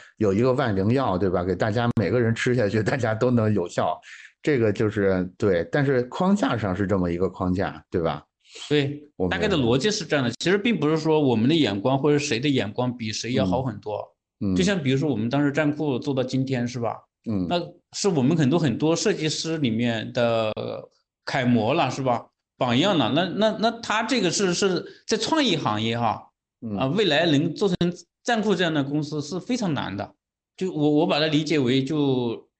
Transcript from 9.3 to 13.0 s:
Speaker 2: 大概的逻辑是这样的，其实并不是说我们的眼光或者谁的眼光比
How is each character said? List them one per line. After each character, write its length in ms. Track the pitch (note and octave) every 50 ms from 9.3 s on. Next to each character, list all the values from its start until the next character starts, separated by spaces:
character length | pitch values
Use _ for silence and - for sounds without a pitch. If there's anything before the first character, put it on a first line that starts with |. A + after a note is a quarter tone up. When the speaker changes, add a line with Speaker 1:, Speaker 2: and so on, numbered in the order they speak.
| F#3
Speaker 2:
大 40 | F#3
概 60 | G#3+
的 80 | G#3 F#3+
逻 220 | D3+ B2 A2+ B2
辑 140 | D3 - G#3+
是 120 | G3+ - E3+
这 120 | - D#3
样 100 | C#3+ B2+
的， 60 | A#2 A#2 -
其 100 | - E3+
实 80 | G3
并 200 | G#3 G3+ A#3+ A3 D3+
不 100 | C#3+ D3+
是 80 | D#3+
说 240 | D#3+ D3+ D#3+ D#3 D#3
我 140 | D3 C3 A#2
们 120 | G#2+ A2
的 60 | C3+ E3
眼 260 | E3 C3+ G#2 G2+ G2+
光 160 | - B2+ C3+
或 160 | C#3 C#3 D3
者 60 | D3
谁 220 | C#3+ D3 - A#2 A2+
的 100 | C3 D3+
眼 200 | C3+ B2 G2+ G#2 G#2
光 240 | - B2 B2+ A#2+
比 140 | B2